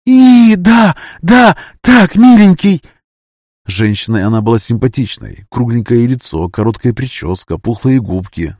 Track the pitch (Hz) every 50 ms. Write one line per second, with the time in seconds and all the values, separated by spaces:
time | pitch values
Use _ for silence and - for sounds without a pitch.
0 | _ 247 254 254 262 254 247 240 233 226 214 185 175 220 226 233 220 190 - -
1 | - - - - - 165 240 254 247 214 165 - - - _ _ - - 254 247
2 | 196 - - 202 240 254 240 220 208 196 180 - - - 285 - - _ _ _
3 | _ _ _ _ _ _ _ _ _ _ _ _ _ - 92 101 110 107 104 -
4 | - - 113 107 92 104 113 117 107 110 117 113 - - 120 110 123 127 - -
5 | 123 101 - - 107 101 - - - _ - 120 123 120 117 120 107 - 120 117
6 | 120 123 131 120 - - - 80 90 87 - - 104 113 110 - - 127 113 110
7 | 131 131 - - - - 190 185 - - - - - 117 117 - - 131 131 131
8 | 107 92 92 92 92 - - - 82 80 92 -